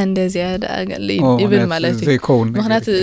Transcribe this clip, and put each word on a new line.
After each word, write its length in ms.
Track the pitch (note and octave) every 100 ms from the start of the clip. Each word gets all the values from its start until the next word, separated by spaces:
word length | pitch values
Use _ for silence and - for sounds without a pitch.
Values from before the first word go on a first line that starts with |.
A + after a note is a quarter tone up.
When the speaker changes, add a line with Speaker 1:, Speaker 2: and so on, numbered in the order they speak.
Speaker 1:
እንደዚያ 440 | G3 F#3+ F#3 F#3+ F3+ F#3
ደኣ 180 | - - F#3+
ገለ 220 | F#3 G3+
ይ-፣ 100 | G3
Speaker 2:
ኦ፣ 120 | C4 B2
Speaker 1:
ይብል 220 | G3+ G3+
Speaker 2:
ናይ 80 | -
Speaker 1:
ማለት 280 | E3 E3+
እዩ። 120 | A2+ C#3+
Speaker 2:
ዘይከውን 400 | C3 - B2+ A2+
ነገር። 120 | A#2+
Speaker 1:
ምኽንያቱ 280 | G#3+ A3 A3 F#3+